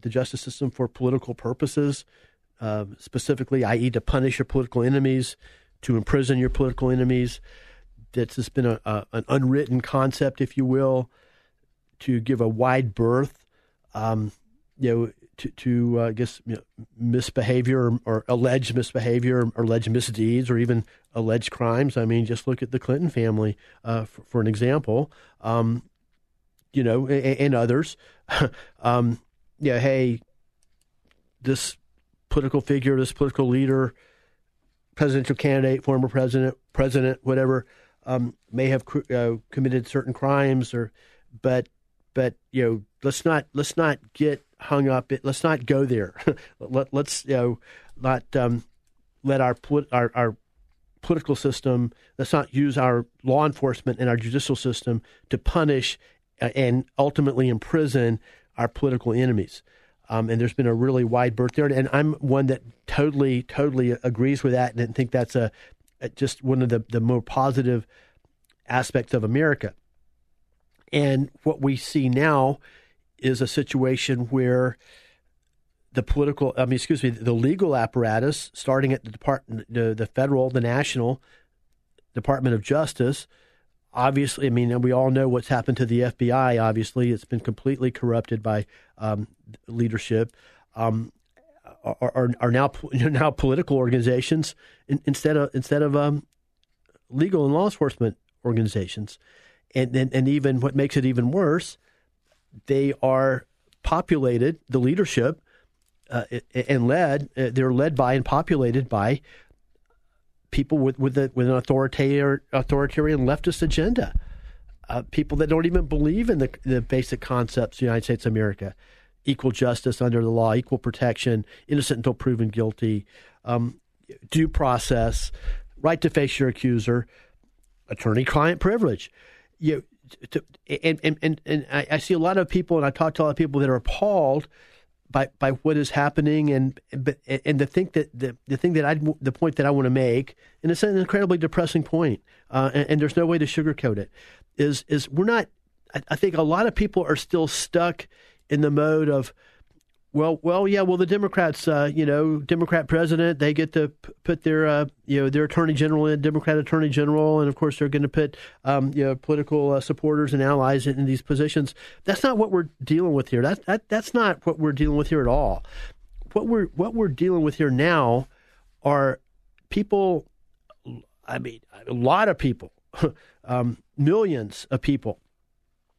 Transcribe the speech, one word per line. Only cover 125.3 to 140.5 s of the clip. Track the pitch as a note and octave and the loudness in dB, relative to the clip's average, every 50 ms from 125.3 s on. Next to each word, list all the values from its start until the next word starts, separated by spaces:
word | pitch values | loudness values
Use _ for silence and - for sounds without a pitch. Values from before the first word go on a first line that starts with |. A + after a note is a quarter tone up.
| - - - - - - - - - - | -8 -8 -6 -6 -6 -6 -8 -14 -10 -2
right | - D#3+ E3+ E3 | 0 0 0 2
to | - D#3 | 0 0
face | - D#3 C#3+ C3 - - | 2 2 0 0 0 0
your | C#3 B2+ | 0 0
accuser, | A#2 - - B2+ A#2+ A#2 G#2 A#2+ A#2+ B2 A2+ - _ - - _ _ _ _ _ _ _ _ _ _ _ _ - | 0 0 0 0 2 2 2 2 0 0 -2 -4 _ -20 -20 _ _ _ _ _ _ _ _ _ _ _ _ -14
attorney-client | G2+ - - A#2 G#2+ A#2 C3 - - D3+ D3 E3 F3 - | -12 -4 -2 0 2 2 0 2 2 2 2 2 2 2
privilege. | - F#3 G#3+ A#3+ A3 C#3 G#2 - - - _ _ - - - - _ _ _ _ | 0 0 2 2 2 0 0 -2 -6 -12 _ _ -20 -20 -20 -20 _ _ _ _
You, | D#3+ D#3 D3+ C3 - _ _ _ _ B2+ - - - - | -2 -2 -2 -2 -4 _ _ _ _ -20 -20 -20 -16 -8
to, | - D3+ - _ _ _ _ - C#3+ D3 - | -8 -8 -8 _ _ _ _ -8 -8 -2 0
and, | E3 D#3+ D#3 - | -2 -2 0 -2
and, | D#3 D#3 - - | -2 -2 -2 -2
and, | D#3+ D#3 - - | -2 -4 -4 -4
and | - D3+ D3+ B2+ - C#3 | -4 -4 -4 -2 -4 -4
I, | C#3+ C#3+ - D3+ | -4 -2 -2 -4
I | D3+ | -4
see | - - F#3 | -2 0 0
a | E3 | 2
lot | D#3+ F3+ F#3+ | 2 2 2
of | F#3+ F3+ - | 0 0 0
people, | - F#3 E3 - F3 | 0 -2 0 0 0
and | D#3+ C#3+ | 0 2
I | C#3 | 0
talk | C3+ - E3 D#3+ - | 0 0 -2 -2 0
to | - D#3 | 0 0
a | |
lot | D3+ | 0
of | C#3+ | 0
people | - E3 D3 C#3 C#3+ C#3 | 0 -2 0 0 0 2
that | C3+ | 2
are | B2+ | 0
appalled | B2 - - - - G3+ G#3 G3+ F#3 D3+ C3+ C3+ D3+ C#3+ - _ _ - - _ _ _ _ _ _ _ - | 0 0 -2 -2 0 0 2 2 2 2 2 2 0 -2 -6 _ _ -20 -20 _ _ _ _ _ _ _ -6
by, | - C#3 C3+ - - _ | -2 -2 -2 -2 -4 _
by | C#3+ C3+ C3+ | -2 -2 -2
what | B2+ - D#3 D#3 | 0 0 0 0
is | D3 C#3+ - | 0 0 0
happening, | - D3+ C#3+ D3 D3 - D3 D3+ D3+ D#3 D3+ D3 | 0 0 0 0 0 0 2 2 2 2 2 2
and, | C#3 C3 C3 C3+ C3 - - _ - | 2 2 2 0 -2 -6 -12 _ -10
but, | C#3 C3 C#3+ C3+ - _ | -4 -4 -4 -4 -4 _
and | - C3+ C3+ - C#3 D3 C3+ | -6 -6 -4 -2 0 0 0
to | C#3+ | 0
think | C3+ - F#3 F#3 - - | 0 0 -2 -2 0 -2
that | D#3+ D3 - - | -4 -4 -4 -6
the, | A#2+ C3 B2+ A#2+ - _ - | -8 -8 -8 -8 -10 _ -8
the | C#3 | -4
thing | B2+ - F3+ E3+ | -2 0 0 2
that | D#3 C#3+ | 2 2
I, | C#3+ D#3+ D3+ D3+ D#3 D#3 - | 0 0 0 0 -2 -2 -2
the | C3+ C3+ B2 | -4 -6 -2
point | - E3+ D#3+ C#3 | 0 -2 0 0
that | - C#3+ | 0 0
I | C#3 | 2
wanna | C#3+ C#3 C3 B2+ | 2 2 2 2
make, | B2+ C3+ C3 B2 A#2 B2+ C3 - - _ _ _ | 2 2 2 2 2 0 -2 -4 -10 _ _ _